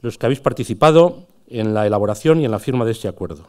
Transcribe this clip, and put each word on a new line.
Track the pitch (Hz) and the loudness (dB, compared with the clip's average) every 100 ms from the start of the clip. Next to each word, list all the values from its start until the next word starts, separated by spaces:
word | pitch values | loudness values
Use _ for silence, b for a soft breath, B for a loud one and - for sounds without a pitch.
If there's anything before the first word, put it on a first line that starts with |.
los | 120 - | -10 -4
que | 117 | -4
habéis | 135 | -2
participado | 147 - 123 117 156 160 175 170 - _ _ | -2 -4 -8 2 4 6 4 0 -20 _ _
en | 120 107 | -6 -2
la | 107 104 | 0 0
elaboración | 104 104 104 156 160 | 0 -2 -2 2 2
y | |
en | 135 | 2
la | 107 | -2
firma | - 127 | -4 -2
de | 113 | -2
este | 113 101 | -4 -8
acuerdo. | 90 90 76 | -8 -12 -12